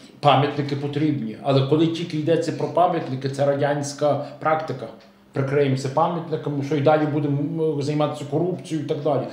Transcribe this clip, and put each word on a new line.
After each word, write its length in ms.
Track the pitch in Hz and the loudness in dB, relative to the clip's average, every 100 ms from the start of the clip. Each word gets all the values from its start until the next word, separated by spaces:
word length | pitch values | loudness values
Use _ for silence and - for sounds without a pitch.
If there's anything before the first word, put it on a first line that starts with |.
| - - | -20 0
пам'ятники 560 | 143 131 143 - 139 135 | 4 6 4 0 -2 -2
потрібні, 600 | 143 139 156 131 110 107 | -4 0 0 0 -4 -4
але 260 | 139 135 131 | 2 2 4
коли 180 | 160 165 | 4 2
тільки 300 | 165 170 156 | 0 -4 -2
йдеться 360 | 147 165 - | 2 2 0
про 160 | 139 147 | -4 -2
пам'ятники, 600 | - 180 170 - 131 135 | 2 2 2 -4 -4 -4
це 160 | 135 143 | 0 0
радянська 800 | 143 143 147 131 - 147 135 - - | 2 0 -2 -4 -2 0 0 -4 -4
практика. 500 | 156 156 - 135 113 - - _ _ | 0 0 -2 -8 -10 -14 -20 _ _
Прикриємося 560 | 143 131 147 139 131 131 | -4 0 2 2 0 -2
пам'ятниками, 760 | 151 170 170 - 156 147 143 | 0 0 0 -6 -6 -4 -4
що 120 | 135 156 | -2 0
і 40 | |
далі 260 | 135 156 151 | 4 4 2
будемо, 580 | 143 143 143 156 165 156 143 | 0 0 -2 -2 -2 -2 -2
м, 60 | |
займатися 420 | 135 151 147 - 135 | -2 0 0 -2 -4
корупцією 560 | 147 175 175 - 156 143 | -2 -2 -4 -4 -4 -4
і 20 | |
так 140 | 147 | -2
далі. 200 | 151 131 113 | 0 0 -2